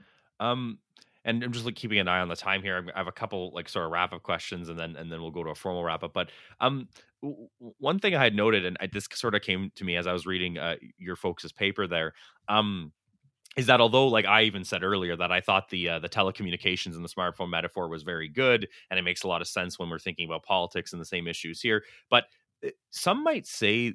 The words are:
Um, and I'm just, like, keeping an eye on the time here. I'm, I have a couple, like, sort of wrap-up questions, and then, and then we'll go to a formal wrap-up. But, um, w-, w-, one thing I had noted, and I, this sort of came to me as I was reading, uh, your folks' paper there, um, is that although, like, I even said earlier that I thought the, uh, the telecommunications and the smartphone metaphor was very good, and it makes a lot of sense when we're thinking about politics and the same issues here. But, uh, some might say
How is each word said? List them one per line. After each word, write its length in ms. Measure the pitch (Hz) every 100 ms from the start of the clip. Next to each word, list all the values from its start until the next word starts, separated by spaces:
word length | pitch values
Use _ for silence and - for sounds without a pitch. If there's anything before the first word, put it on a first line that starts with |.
| - _ _ -
Um, 380 | 113 127 120 107 _ _ _ _
and 200 | 113 117
I'm 80 | 120
just, 120 | 117
like, 120 | 117 101
keeping 240 | 113 104
an 80 | 90
eye 100 | 92
on 80 | 90
the 80 |
time 280 | 85 98 98
here. 140 | 98 90
I'm, 140 | 87
I 60 | 95
have 80 | 90
a 60 |
couple, 400 | - - 98 90
like, 140 | 87 82
sort 180 | 98 82
of 60 |
wrap-up 320 | 85 90 85
questions, 440 | - 85 - 87 85
and 80 | 82
then, 200 | 82 76
and 160 | 82
then 100 | 82
we'll 80 | 80
go 140 | 82
to 60 | 80
a 40 |
formal 300 | 76 95 90
wrap-up. 280 | 85 82 85
But, 200 | 95 87 - - -
um, 280 | 127 139 123 - _ -
w-, 240 | 143 104 117 _
w-, 140 | 120 -
one 220 | 139 190
thing 160 | 202 160
I 80 |
had 100 | 123
noted, 300 | 104 107 107
and 120 | 90 87
I, 80 | 95
this 180 | 101 -
sort 240 | - 120 104
of 60 |
came 280 | - 92 98 -
to 80 |
me 100 | 92
as 140 | 87 87
I 40 |
was 140 | 90 82
reading, 320 | 92 90 85
uh, 160 | 82 82 - -
your 160 | 90
folks' 380 | 90 95 85 80
paper 340 | - 98 98 92
there, 280 | 85 80 - - _ -
um, 420 | 104 104 95 76 _ _ _ _ _ - -
is 100 | 123
that 140 | 123
although, 280 | 117 127 135
like, 160 | 113
I 180 | 98 107
even 220 | 110 98
said 180 | 90 95
earlier 320 | 95 101 87
that 160 | 85 87
I 100 | 90
thought 280 | - 95 -
the, 220 | 95 85
uh, 80 | 82
the 80 | 85
telecommunications 880 | 110 95 - 95 87 98 90 92 82
and 80 |
the 40 | 85
smartphone 420 | - 90 - 90
metaphor 380 | 85 85 - 85
was 140 | 80
very 260 | 76 85 80
good, 380 | 76 131 117 98 - -
and 80 | 92
it 40 |
makes 200 | 90 90
a 60 | 95
lot 140 | 85
of 40 | 85
sense 320 | 98 90 -
when 120 | 87
we're 100 | 82
thinking 260 | 95 85 82
about 160 | 80
politics 500 | - 95 87 90 -
and 80 | 87
the 60 | 80
same 220 | 92 85
issues 320 | 82 82 82
here. 240 | 120 107 - - -
But, 140 | 120 - _ _ - -
uh, 40 | - _
some 320 | - 180 226
might 240 | 320 294 -
say 480 | - 101 113 120